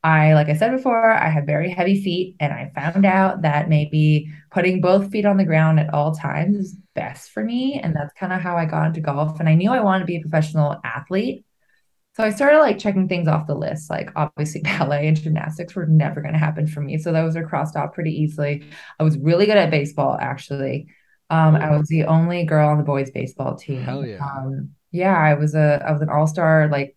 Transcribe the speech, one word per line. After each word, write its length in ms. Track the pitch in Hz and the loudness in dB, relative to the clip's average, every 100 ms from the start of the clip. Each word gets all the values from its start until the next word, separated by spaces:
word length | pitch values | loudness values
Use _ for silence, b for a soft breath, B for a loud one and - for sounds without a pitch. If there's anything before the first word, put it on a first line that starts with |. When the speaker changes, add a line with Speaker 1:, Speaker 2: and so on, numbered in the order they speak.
Speaker 1:
I, 300 | 160 156 156 | 4 6 6
like 140 | 156 151 | 6 4
I 80 | 151 | 2
said 160 | 226 | 0
before, 400 | 262 262 233 226 | 0 0 2 4
I 180 | 220 160 | 2 2
have 160 | 156 143 | 0 0
very 240 | 147 180 | -2 -2
heavy 320 | 180 180 196 | -2 0 0
feet, 360 | 190 175 185 - | 0 -4 -6 -4
and 140 | 147 | -6
I 180 | 123 - | -4 -10
found 320 | - 147 180 196 | -6 -4 2 2
out 360 | 190 190 - | 4 2 0
that 260 | 160 147 160 | 0 0 2
maybe 640 | 151 151 156 151 151 151 B B | 0 0 0 2 2 -2 B B
putting 300 | - 180 185 | -2 0 0
both 320 | 175 190 196 | 4 2 2
feet 140 | 208 202 | -2 2
on 100 | 196 | 2
the 60 | |
ground 360 | 185 160 160 156 | 2 2 4 2
at 140 | 151 | 2
all 220 | 151 151 156 | -2 -2 -4
times 400 | 151 - 185 208 | -6 -2 -2 -2
is 200 | 180 - _ - | -4 -12 _ -8
best 360 | - 139 - | -8 -12 -12
for 120 | 220 | -8
me. 360 | 220 240 262 277 | -4 -2 -4 -4
And 100 | 160 151 | -4 -4
that's 180 | 147 | -6
kinda 240 | _ 185 185 | _ -6 -4
how 180 | 175 170 | -2 -2
I 100 | 160 | -2
got 220 | 156 156 | 0 -2
into 140 | 160 | -2
golf. 380 | 156 143 156 - | -4 -2 -4 -2
And 80 | 160 | 2
I 60 | 160 | 4
knew 160 | 196 | 4
I 100 | 254 | 2
wanted 180 | 202 190 | 2 0
to 40 | 170 | -2
be 100 | 170 | -6
a 60 | |
professional 580 | 156 156 156 156 147 - - | -2 -2 0 0 -2 -2 -8
athlete. 580 | 117 - 190 233 - _ _ _ _ _ _ _ - | -10 -4 -4 -4 -8 _ _ _ _ _ _ _ -4
So 80 | |
I 80 | 220 | -2
started, 280 | 208 277 302 | 2 4 6
like, 200 | 285 202 | 4 2
checking 280 | 208 190 185 | -2 0 0
things 200 | 180 160 | 0 0
off 200 | 156 156 | 0 -2
the 80 | 151 | -6
list. 340 | 147 156 - | -4 -8 -8
Like, 220 | 151 - - | -8 -6 -4
obviously, 460 | 151 - 151 - | -6 -4 -8 -6
<laughs> 20 | |
ballet 440 | 151 151 139 147 151 | -4 -2 -2 0 0
and 100 | 156 | 0
gymnastics 540 | 156 156 - 156 175 - | 0 -4 -4 -10 -10 -6
were 100 | 160 | 2
never 360 | 156 139 - | 2 2 -4
gonna 160 | 147 156 | -4 -2
happen 300 | 151 156 151 | -2 -2 -4
for 140 | 147 | -4
me. 160 | 139 156 | -6 -6
So 140 | 165 | -2
those 240 | 160 160 165 | 0 0 -4
are 100 | 160 | -4
crossed 280 | 147 156 151 | -6 -4 -6
off 180 | 147 | -8
pretty 180 | - 160 151 | -6 -6 -2
easily. 420 | 151 156 143 147 B B B - | -4 -2 -4 -6 B B B 0
I 40 | |
was 140 | 156 139 | 0 2
really 280 | 147 170 202 | 2 2 4
good 120 | 208 | 4
at 140 | 160 | 4
baseball, 460 | 156 143 - 135 - | 0 -2 -2 -2 -2
actually. 680 | 123 135 - 139 135 135 - b b b _ | -6 -8 -8 -6 -6 -6 -10 b b b _
Um, 260 | 160 156 151 | 4 4 4
I 200 | 156 147 | 2 0
Speaker 2:
Ooh. 40 | |
Speaker 1:
was 80 | 151 | 2
the 160 | 160 151 | 0 2
only 400 | 160 170 175 170 | 2 2 0 0
girl 240 | 156 151 | 2 4
on 80 | 151 | 2
the 60 | |
boys' 280 | 147 139 135 | 0 -2 -4
baseball 440 | - 131 - 131 127 | -6 -10 -6 -6 -6
team. 280 | - 131 | -8 -8
Speaker 2:
Hell 220 | 127 135 143 | -6 -8 -8
yeah. 140 | 101 | -8
Speaker 1:
Um, 500 | 139 135 131 135 139 _ _ | -10 -8 -8 -10 -12 _ _
yeah, 240 | 170 185 180 | -2 2 4
I 180 | 156 147 | 4 4
was 200 | 151 156 | 2 2
a, 280 | 151 147 - | 2 2 0
I 60 | |
was 100 | 151 | -2
an 80 | 151 | 0
all-star, 600 | 151 156 156 160 160 151 | 0 0 2 4 4 4
like, 260 | 143 139 | 0 -4